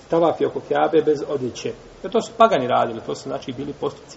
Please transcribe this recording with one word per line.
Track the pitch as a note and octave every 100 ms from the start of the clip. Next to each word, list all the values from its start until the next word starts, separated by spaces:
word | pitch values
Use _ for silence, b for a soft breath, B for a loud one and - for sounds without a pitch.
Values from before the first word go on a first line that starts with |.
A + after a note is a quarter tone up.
| -
tavafi | E3 E3 - C#3
oko | C3+
Kjabe | - D3 D3+ D#3+
bez | D3 C#3+ C#3
odjeće. | C#3 B2+ - B2 A2 - -
Jer | F#3+
to | A3+
su | - -
pagani | A3+ E3 B2
radili, | A#2+ A2+ A2+ -
to |
su, | C#3
znači, | C3+ C3+ -
bili | B2 D3
postupci | C#3+ D3 - -